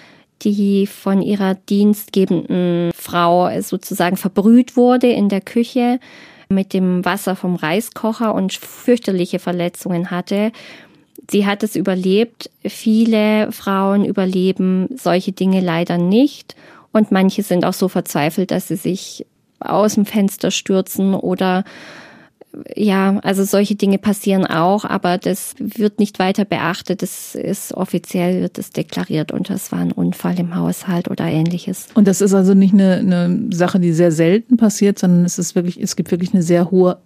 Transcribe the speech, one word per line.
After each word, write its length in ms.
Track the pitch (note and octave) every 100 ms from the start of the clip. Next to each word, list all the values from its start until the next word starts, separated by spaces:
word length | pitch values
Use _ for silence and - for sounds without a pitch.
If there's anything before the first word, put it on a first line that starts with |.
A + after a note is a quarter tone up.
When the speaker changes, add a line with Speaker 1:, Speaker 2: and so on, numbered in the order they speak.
| - _ _ _
Speaker 1:
die 460 | G#3 G#3 G3+ G3 G3+
von 340 | - - G3
ihrer 360 | F3+ G3+ F#3+ F#3+
dienstgebenden 1300 | - G3+ G#3 G#3 - - F#3+ F3 - F3+ F3+ E3+ E3+ E3+
Frau 540 | - F3 E3+ F3 F3+ -
sozusagen 560 | G3+ F#3+ - G#3 F3 F#3+
verbrüht 640 | F#3+ - G3 A#3+ B3 -
wurde 300 | B3 B3+ B3
in 200 | - G3+
der 140 | G3
Küche 580 | - A#3+ A#3 C4 A#3+ B3 - - - - _
mit 240 | G3 F#3+
dem 320 | F#3+ F#3 F3+
Wasser 320 | F3 G3 G3 F#3+
vom 180 | F#3
Reiskocher 800 | F3 D#3 F3+ A#3 - A3 A3 A3+
und 200 | G#3 F#3+
fürchterliche 840 | - - - - A#3+ - F#3+ F3 F3+
Verletzungen 720 | - F3 F3 - - F3 F3+
hatte. 420 | F3 F3+ G3+ G#3+ A3+ - - - _ _ - -
Sie 160 | G3+
hat 200 | G3 G3+
es 100 | G#3+
überlebt. 760 | - G3 F#3 F#3 F#3+ A#3 _ - _
Viele 840 | G3+ - - A3 A3+ A3 G#3+ G#3+ G#3+
Frauen 540 | A3 - G3 G3 G3+
überleben 840 | G3 G3+ F#3+ F#3 F#3 F#3 F#3 F#3 F#3
solche 380 | - F3+ F3 F#3+
Dinge 280 | F#3+ F#3+ F#3+
leider 380 | F3+ E3 F3 F3
nicht. 560 | F3 G#3+ C#4+ - - - - - _
Und 180 | A3 G#3+
manche 320 | F#3+ F#3+ -
sind 220 | - F3+
auch 80 | E3+
so 160 | F#3+ F#3
verzweifelt, 640 | F#3 F3 E3 D3 E3 F#3
dass 160 | E3 -
sie 80 | F3+
sich 500 | - F3+ - - - _ _ _
aus 360 | - E3+ G#3+
dem 100 | G#3
Fenster 480 | G3+ A3 G3 - -
stürzen 640 | - - F#3+ F#3 - G3
oder 500 | F#3+ - F#3 F#3+ F#3 G3 - - - - - - _ - - -
ja, 440 | - G#3 F#3+ F#3+ G3+
also 220 | - G3
solche 300 | G3 G3 G3+
Dinge 240 | G3+ G3 G3
passieren 480 | G#3+ G3 - F#3+ F#3+
auch, 400 | D#3+ E3+ G3+ -
aber 320 | G3 F3+ F3+
das 360 | F3 F#3 - -
wird 400 | - - G#3 -
nicht 200 | G3+ -
weiter 280 | F#3 G3+ G3
beachtet. 560 | C#3+ E3 F#3 - F#3+
Das 320 | F#3 - -
ist 400 | - - G3+ -
offiziell, 640 | - F#3 F3+ - F#3 F3 F3+
wird 180 | F3 -
es 120 | G3+
deklariert 600 | - - - F3+ D#3 D3+
und 200 | - F#3
das 220 | F#3+ -
war 80 | F3+
ein 120 | F3
Unfall 460 | F3 F3 F3+ F3 F3+
im 160 | F3
Haushalt 540 | F3 E3+ F3+ - F3 -
oder 160 | - E3
Ähnliches. 640 | D#3 E3 F3 - F#3 -
Speaker 2:
Und 160 | - G3+
das 140 | F#3
ist 100 | G#3
also 220 | G3 F#3
nicht 180 | G3 G3
eine, 220 | G3 F#3+
eine 540 | F3+ F#3+ F3 F3 F3+ -
Sache, 260 | F3 F3+ F#3+
die 140 | F3
sehr 180 | D#3+ F3
selten 460 | D#3 E3 G3+ - A#3+
passiert, 420 | A3 - G3+ G3+
sondern 280 | F#3 F3 F3
es 120 | -
ist 160 | F3
wirklich, 240 | - F3 -
es 180 | - -
gibt 140 | E3
wirklich 220 | F3 F3+
eine 100 | F#3+
sehr 280 | E3 F3 F3
hohe 260 | F#3 F3+ F3